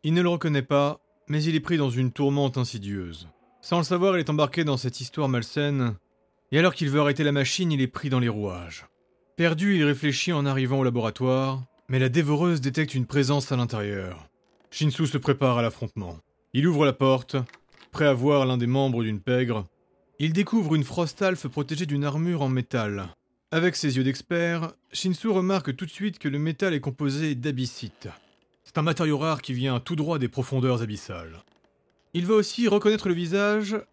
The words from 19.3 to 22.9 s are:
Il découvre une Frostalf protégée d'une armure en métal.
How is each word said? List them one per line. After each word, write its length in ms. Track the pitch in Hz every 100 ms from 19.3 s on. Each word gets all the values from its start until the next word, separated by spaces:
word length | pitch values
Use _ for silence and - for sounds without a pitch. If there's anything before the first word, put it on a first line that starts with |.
| 123 123 113 90 _ _ _ _ _
Il 140 | 151
découvre 420 | 165 202 226 160
une 100 | 156
Frostalf 640 | 131 151 165 - 190 185 135
protégée 400 | 147 139 156 170
d'une 180 | 143
armure 380 | 143 147 170 170
en 60 | 139
métal. 600 | 127 120 123 107